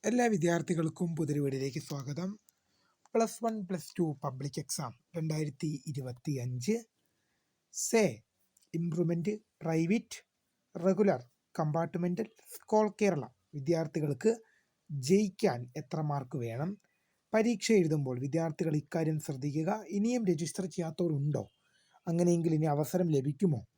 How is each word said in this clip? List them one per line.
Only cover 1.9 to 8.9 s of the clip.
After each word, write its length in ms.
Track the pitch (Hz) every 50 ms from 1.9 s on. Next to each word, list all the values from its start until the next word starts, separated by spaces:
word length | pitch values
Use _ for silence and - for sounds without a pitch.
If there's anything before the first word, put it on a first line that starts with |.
| 156 143 131 131 147 165 175 185 208 214 _ _ _ _ _ _ _ _ _ _ _ _ _ _ _
പ്ലസ് 220 | 226 226 220 - -
വൺ, 140 | 226 226 226 214 196
പ്ലസ് 260 | 175 190 170 - -
ടു 140 | - - 175 160 147 -
പബ്ലിക് 400 | - 143 131 127 139 143 - -
എക്സാം 340 | 147 - - - 151 120 - _ _ _ _
രണ്ടായിരത്തി 560 | 170 156 160 156 156 156 147 127 _ - 151 156 143 - 156
ഇരുപത്തിയഞ്ച്, 880 | 143 139 131 127 123 127 _ 156 143 127 120 127 127 123 123 196 220 233 233 _ _ _ _ _ _ _ _ _ _ _ _ _ _ _ _ _ -
സേ, 300 | - - - - 226 214 165 113 104 _ _ _ _ _ _ _ _ _ _ -
ഇംപ്രൂവ്മെന്റ്, 600 | 170 170 170